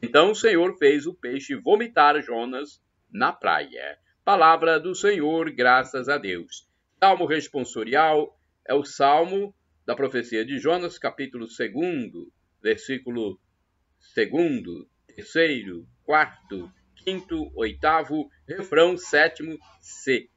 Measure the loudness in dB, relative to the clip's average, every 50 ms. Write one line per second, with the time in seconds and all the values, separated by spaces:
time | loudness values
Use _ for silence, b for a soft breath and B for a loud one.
0 | -12 4 4 6 6 6 2 2 2 2 2 4 2 0 0 2 4 4 4 4
1 | 0 -6 -10 _ -10 -10 -8 -8 -8 -8 -10 -8 0 2 2 2 2 0 _ 4
2 | 4 4 4 2 -2 -4 -6 -6 -6 -6 -8 -10 -12 -12 -16 _ _ _ _ _
3 | _ _ _ -2 -2 -2 -2 -2 -2 -2 -2 -2 -2 -6 -12 -14 -14 -14 -14 _
4 | _ _ _ _ _ 0 2 6 6 6 6 6 4 2 2 2 0 -4 -8 -2
5 | 0 0 0 2 0 0 0 0 -2 -4 -2 0 4 6 6 4 4 0 -6 -8
6 | -4 -4 -4 -4 -4 -6 -8 -8 -10 -14 -18 -20 _ _ _ _ _ _ _ _
7 | 4 4 4 4 2 0 0 -2 -2 -4 _ -6 -6 -6 -6 -8 -6 -2 2 2
8 | 4 4 4 2 0 -2 _ _ _ _ _ _ _ -2 0 0 0 -2 -4 2
9 | 4 4 6 4 2 2 0 -4 -4 -6 _ _ _ _ _ _ _ -6 -4 -2
10 | -2 -2 -2 -4 -6 -2 -4 -4 -4 -4 -6 -4 -2 0 0 0 -2 -6 -10 -6
11 | -8 -8 -6 -6 -10 -10 -10 -12 -14 -14 -8 -6 -6 -6 -4 -4 -4 -4 -4 -6
12 | -8 -8 -10 -16 -18 -18 _ _ _ _ _ _ _ 0 0 0 -2 -8 -8 -8
13 | -6 -8 -6 -4 -4 -6 -6 _ _ _ _ _ _ _ _ _ _ _ _ _
14 | _ _ _ -2 -2 0 2 0 0 0 0 -4 -6 -10 -14 -14 -16 _ _ _
15 | _ _ _ -20 -20 -6 0 0 0 0 0 -4 -8 -10 -12 -14 -16 _ _ _
16 | _ 0 2 2 2 0 -4 _ _ _ -12 -12 -12 -14 _ _ _ _ _ _
17 | _ -6 -6 -6 -8 _ -8 -8 -8 -8 -6 -6 -6 -6 -6 -2 0 2 2 2
18 | 0 -2 -6 -6 -6 -8 _ _ _ -14 -12 -12 -10 -2 4 4 4 4 4 -2
19 | -6 0 2 4 4 4 0 -4 -12 -12 -12 -14 b b b b _ -20 -20 -14
20 | -2 -2 -2 -2 -2 _ _